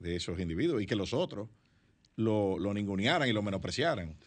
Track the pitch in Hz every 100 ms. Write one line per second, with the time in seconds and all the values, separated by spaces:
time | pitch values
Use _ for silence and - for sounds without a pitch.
0 | 85 87 90 87 87 82 160 131 98 110
1 | 92 123 180 98 113 - _ _ _ _
2 | _ - 110 107 101 87 98 104 101 95
3 | 110 170 131 107 104 95 92 104 165 104
4 | 82 76